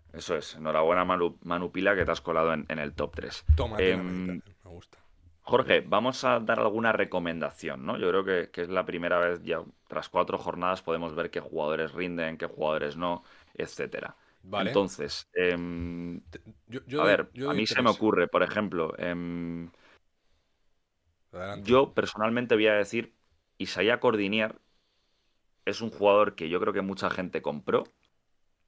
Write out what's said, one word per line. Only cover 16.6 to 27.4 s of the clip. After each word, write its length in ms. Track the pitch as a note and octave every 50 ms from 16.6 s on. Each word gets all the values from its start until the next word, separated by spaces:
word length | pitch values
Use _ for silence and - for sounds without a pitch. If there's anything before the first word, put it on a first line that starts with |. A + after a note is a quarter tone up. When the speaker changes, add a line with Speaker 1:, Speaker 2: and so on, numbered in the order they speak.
| _
Speaker 2:
yo, 140 | - A2+ B2+ -
yo 160 | A#2+ B2+ D3+
Speaker 1:
a 40 | E3
Speaker 2:
doy, 60 | G#2 -
Speaker 1:
ver, 120 | - - - -
Speaker 2:
yo 120 | A#2+ C3 C#3+
Speaker 1:
a 40 | D3
Speaker 2:
doy 40 |
Speaker 1:
mí 80 | - -
se 60 | G#2+ A#2
Speaker 2:
tres. 100 | C3 B2
Speaker 1:
me 60 | A2+
ocurre, 380 | G2+ - A2 G#2+ G2 F#2 F2
por 160 | - - F2+ F2
ejemplo, 500 | F2 - G#2 G#2+ F#2 F#2 E2+ D#2+ D#2 - -
em, 680 | - F2 F2 F2 F2 F2 F2 F2 E2+ E2+ E2+ E2+ E2+ E2+ _ _ _ - _ _ _ _ _ _ _ _ _ _ _ _ _ _ _ _ _ _ _ _ _ _ _ _ _ _ _ _ -
Speaker 2:
Adelante. 360 | F2+ F#2 G2 G2+ G2+ G2+ G#2
Speaker 1:
yo 240 | A#2+ C3 C#3 C#3 -
personalmente 600 | A2+ G2 - - G#2+ G#2+ A2+ A#2 B2 B2 A#2 A#2+
voy 120 | G#2+ G#2+
a 60 | G#2+ G#2+
decir, 400 | G#2 G2+ G2+ A2+ A#2 A#2 - _ _ _ _ _ _ _ _ _
Isaiah 420 | - F#2 - - F2 F#2+ G#2+ A#2+ A#2+
Cordinier 560 | - B2+ A2 G#2 G2+ F#2+ G#2+ A2 A2 A2 - - _ _ _ _ _ _ _ _ _ _ _ _ _ _ _ _ _ _ _ _ -
es 160 | - G2+ -
un 80 | A2+ A2
jugador 460 | - - G2+ G#2 G2+ G#2 G#2 G2+ -
que 140 | - E2 D#2+
yo 100 | F2 F2+
creo 140 | G#2+ G#2 G2
que 80 | G2+
mucha 280 | F#2+ F#2+ F#2+ F#2+ G2 F2+
gente 320 | - - F2+ E2+ - D#2